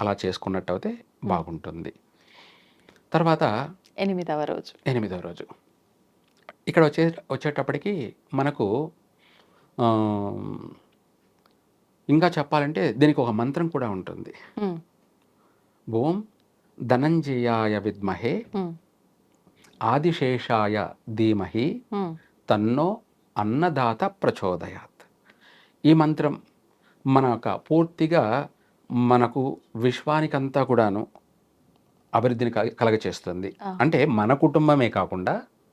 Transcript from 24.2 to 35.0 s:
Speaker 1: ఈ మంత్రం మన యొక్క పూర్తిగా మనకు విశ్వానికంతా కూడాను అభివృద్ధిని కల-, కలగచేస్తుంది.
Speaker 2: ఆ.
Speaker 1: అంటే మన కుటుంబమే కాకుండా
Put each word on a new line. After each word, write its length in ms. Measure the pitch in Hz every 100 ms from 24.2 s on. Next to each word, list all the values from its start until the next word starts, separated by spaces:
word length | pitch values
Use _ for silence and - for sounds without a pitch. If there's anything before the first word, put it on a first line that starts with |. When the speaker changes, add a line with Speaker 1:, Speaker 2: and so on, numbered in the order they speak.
| 131 - 95 87 92 92 - _ - _ _ _ _ _ _ _
Speaker 1:
ఈ 80 | 147
మంత్రం 500 | 160 156 156 147 - _ _ _ _ _ _ 131
మన 200 | 135 131
యొక్క 280 | 113 110
పూర్తిగా 960 | 95 - 156 165 - 156 170 107 127 147 _ _ _ -
మనకు 640 | 123 120 123 120 135 131 - _ 110
విశ్వానికంతా 880 | 123 123 151 156 156 143 135 139
కూడాను 420 | 131 117 107 98 - - _ _ _ _ _ _ _ _ -
అభివృద్ధిని 360 | 113 123 117 120
కల-, 180 | 113 107
కలగచేస్తుంది. 880 | - 110 110 98 - 92 90 95 -
Speaker 2:
ఆ. 160 | 101 92
Speaker 1:
అంటే 240 | 143 151
మన 300 | 151 107 107
కుటుంబమే 540 | 139 151 151 151 143 113
కాకుండా 540 | 101